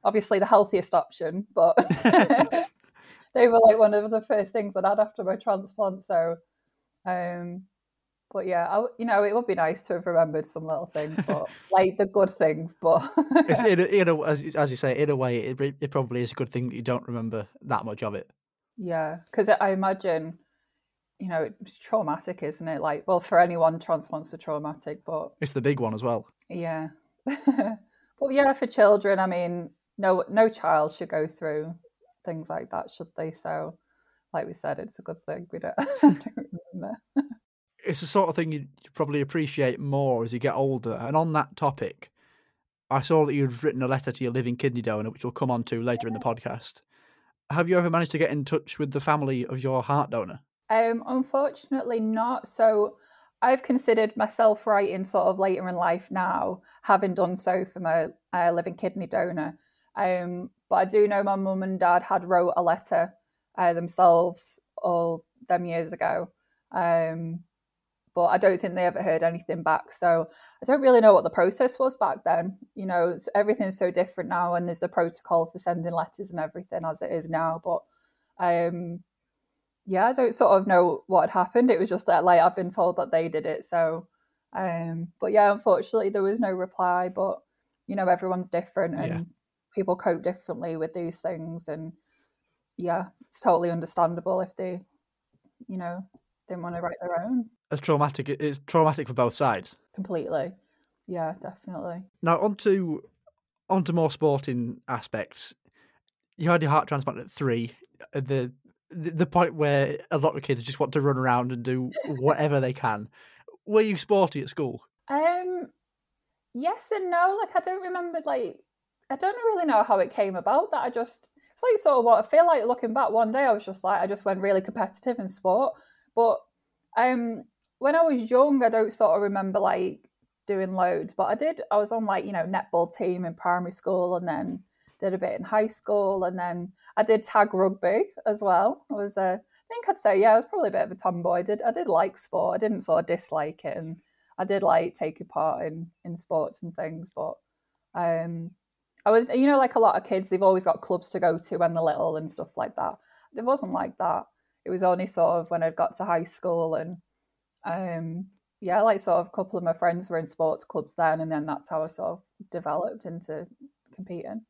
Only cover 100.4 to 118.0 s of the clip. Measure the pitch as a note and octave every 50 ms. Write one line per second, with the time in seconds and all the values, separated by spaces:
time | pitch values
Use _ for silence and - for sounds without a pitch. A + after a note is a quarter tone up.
100.4 | C#3 F3+ F#3+ _ _ _ _ _ _ _ _ _ _ - F#3 E3+ D#3+ D#3 F3+ F#3
101.4 | - - F#3 _ _ F#3+ F3+ D#3+ - F3 E3+ F3+ F#3+ _ _ _ - E3 E3+ -
102.4 | G3 G#3+ G3+ - - A3 F#3+ G3 F3+ E3 D3+ - - _ _ _ _ _ _ _
103.4 | _ _ _ _ _ - F#3+ F#3+ F3 - E3 E3+ D#3+ D3+ D3 - D#3 D3+ C#3+ C3+
104.4 | C#3 - B2+ B2 A#2+ A2+ - - _ - B2+ A2+ - - - A2 - - - -
105.4 | - - - _ _ _ _ _ _ _ _ _ _ _ _ _ _ _ _ -
106.4 | D#3+ E3+ F3 E3+ D#3+ C#3+ D3 D#3 - - D3+ C#3 C3+ C#3+ - - A#2+ - - -
107.4 | C#3+ C3 A#2 A#2 A#2 A#2 - _ - _ _ _ - _ - C#3+ C3+ B2 C#3 C3+
108.4 | B2+ B2+ C3+ _ _ _ _ _ _ _ - F3 D3+ E3+ E3 D#3+ F3+ F3 - F3+
109.4 | F3+ D#3+ D#3+ D#3 D3+ C#3+ C#3 C#3 C#3 C#3+ D3 - - _ F3 D3 C#3 D#3 - -
110.4 | - - C3+ A#2 A#2 - C3+ - D3+ C3 C3 D3+ C#3 C#3+ C3+ B2+ C3 B2+ B2 B2
111.4 | B2 B2+ B2+ A#2+ A#2 B2+ B2+ B2+ B2+ B2+ - - - - D3+ B2+ C3 D3 D3+ -
112.4 | D3+ D3+ C#3+ C#3 C3 B2+ C#3 - - A#2 G#2+ G#2 G#2+ - _ _ - - _ _
113.4 | _ - - _ _ G3 G#3 G#3+ A3 G#3+ G3+ D#3 - - G#3 G3 F#3 - - D3
114.4 | B2+ C3 - - D3 B2+ - G#2+ _ _ _ _ _ - C#4 D4 D#4 E4+ F4 F4+
115.4 | F#4 F4+ F#4 F4 - - _ _ _ _ _ _ _ _ _ _ _ _ _ _
116.4 | _ _ _ A#3+ C#4 F4 G#4+ A4+ - - G#4+ G4+ F#4+ F4+ F4 E4+ F4 F#4+ G4 G#4
117.4 | G#4+ - - F4+ - F#4 F#4 G4 F#4 F4+ F4+ F4+